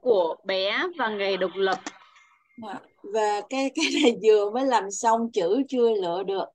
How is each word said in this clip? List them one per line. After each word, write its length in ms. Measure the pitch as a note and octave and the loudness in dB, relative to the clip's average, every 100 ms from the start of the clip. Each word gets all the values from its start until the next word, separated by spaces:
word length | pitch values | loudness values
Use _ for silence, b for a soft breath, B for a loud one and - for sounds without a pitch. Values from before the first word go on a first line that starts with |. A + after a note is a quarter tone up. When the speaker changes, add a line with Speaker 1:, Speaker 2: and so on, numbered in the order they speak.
Speaker 1:
của 360 | - G3+ E3 - | 2 2 0 -4
bé 380 | G3 F#3+ G3 A#3+ F4+ E4 | -4 -2 -2 -2 -4 -4
và 100 | A3+ | -4
ngày 280 | G#3 G3 F#3 | -2 -2 -2
độc 140 | F#3 | -4
lập. 240 | F#3 F#3+ F#3 - - _ _ _ _ _ - | 0 0 -2 -8 -18 _ _ _ _ _ -18
Speaker 2:
Dạ. 180 | A3 - - _ | -14 -14 -16 _
Và 380 | - G#4+ G#4+ G#4 - | -6 0 0 0 -2
cái, 200 | C4 C4+ | -4 -2
cái 100 | C#4+ C#4+ D4 | -2 -2 4
này 140 | C4 G3 | 2 4
vừa 280 | A3 G#3+ G#3 | 4 4 4
mới 160 | A#3+ C4+ | 0 0
làm 240 | A#3 G3 | 0 -2
xong, 400 | - A3+ A#3 A#3 | -2 0 2 0
chữ 300 | G#3+ E3+ A#3+ C4+ | -2 0 0 0
chưa 220 | B3 A#3 | 2 2
lựa 320 | G#3 F3+ F3 | 2 -2 -4
được, 220 | F#3+ F#3+ - | -4 -4 -6